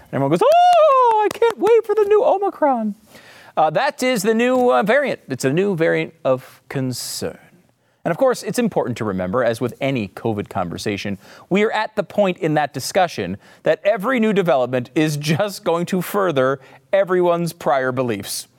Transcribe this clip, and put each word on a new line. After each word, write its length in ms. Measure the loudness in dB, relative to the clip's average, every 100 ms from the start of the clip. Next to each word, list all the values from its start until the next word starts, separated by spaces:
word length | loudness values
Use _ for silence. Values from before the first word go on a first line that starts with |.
| -8
everyone 180 | -2 0
goes, 140 | 4
"Oh, 760 | 4 6 6 6 6 6 4 2 0
I 100 | 0
can't 220 | 0 2
wait 260 | 2 2
for 120 | 2 0
the 80 |
new 200 | 2 4
Omicron." 720 | 4 2 -2 0 0 0 -4 -8 _ -20 -20 -20 -6 0
Uh, 140 | 0
that 320 | 0 -2 -2
is 180 | -2 0
the 140 | 0 2
new, 340 | 2 2 2
uh, 140 | 2
variant. 380 | 2 2 0 -4 -8
It's 160 | -4
a 80 | -2
new 240 | 0 0 0
variant 380 | 0 0 -4 -4
of 380 | -2 -2 -4 -20 -10
concern. 680 | -6 -6 -6 -10 -10 -10 -10 _ _ _ _ _ _ -6
And 60 |
of 60 | 0
course, 260 | 0 0
it's 160 | -4 -2
important 380 | -2 -2 -4 -4
to 80 | -4
remember, 400 | -4 -2 0 0
as 160 | -2
with 140 | -4 -4
any 300 | -4 -4 -6
covid 400 | -6 -6 -4 -6
conversation, 680 | -6 -6 -6 -6 -6 -6 -10 -12 -20 -4
we 140 | 0
are 80 | 0
at 240 | -2 -4 -6
the 80 |
point 340 | -4 -2 -2 -2
in 160 | -2 0
that 180 | -2
discussion 640 | -6 -4 0 0 -2 -8 -8 -14 -4
that 160 | -2 0 0
every 340 | -2 -2 0
new 140 | 2
development 560 | 2 2 2 2 -2 -2
is 220 | -2 0 -2
just 480 | -2 -2 -2 -4
going 220 | -2 -2 -2
to 160 | -4
further 580 | -2 -2 0 2 0 0 -8 -20 _
everyone's 640 | 0 2 2 2 2 -2
prior 400 | -4 -2 0 0
beliefs. 560 | -2 -2 -4 -6 -10 -12